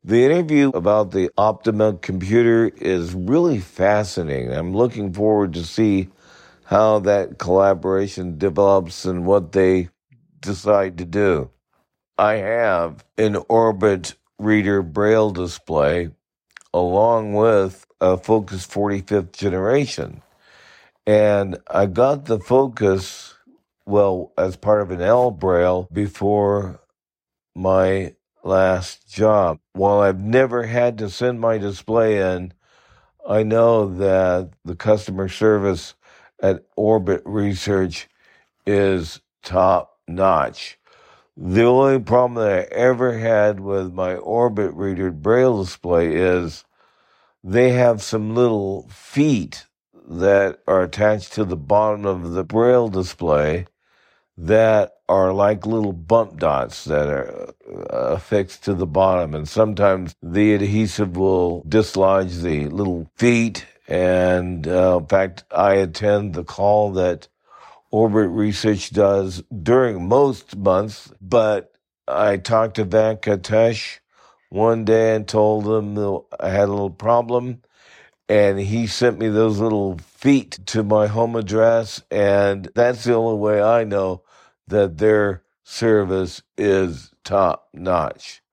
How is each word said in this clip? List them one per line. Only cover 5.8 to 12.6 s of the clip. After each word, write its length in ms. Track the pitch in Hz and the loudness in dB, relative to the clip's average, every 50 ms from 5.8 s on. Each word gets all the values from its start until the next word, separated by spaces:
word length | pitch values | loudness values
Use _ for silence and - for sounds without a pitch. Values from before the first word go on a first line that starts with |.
| 113 107 98 95 92 95 _ _ _ - - - - _ _ _ _ | 2 2 2 0 -2 -4 _ _ _ -20 -20 -20 -20 _ _ _ _
how 340 | - 95 104 110 110 107 104 | 0 2 2 4 4 2 2
that 380 | 90 101 101 101 90 - - - | 2 2 2 2 0 -4 -8 -10
collaboration 960 | - 87 90 95 98 98 95 82 80 92 95 95 101 98 - - 92 90 85 | -2 0 2 4 4 4 2 0 -2 -2 -2 -2 -2 -4 -8 -10 -10 -10 -6
develops 680 | 76 92 98 78 98 101 98 98 95 87 80 - - - | -4 -4 -2 0 2 2 4 4 2 0 -4 -12 -8 -6
and 200 | 95 90 90 87 | -6 -4 -4 0
what 280 | 92 101 101 87 80 | 2 2 0 0 0
they 380 | - 95 95 92 95 92 87 85 _ _ _ _ _ _ _ _ _ _ | 0 2 2 4 2 0 -2 -6 _ _ _ _ _ _ _ _ _ _
decide 580 | - 98 101 87 - 104 104 101 98 95 87 85 | -10 -10 -10 -4 0 2 2 2 2 -2 -6 -10
to 60 | 92 | -12
do. 440 | 87 82 101 104 98 87 73 62 - _ _ _ _ _ _ _ _ _ _ _ _ _ - | -6 -2 0 0 2 0 -2 -4 -8 _ _ _ _ _ _ _ _ _ _ _ _ _ 0
I 140 | 104 107 107 | 0 0 0
have 680 | 107 95 101 113 117 | -2 -4 -4 -2 0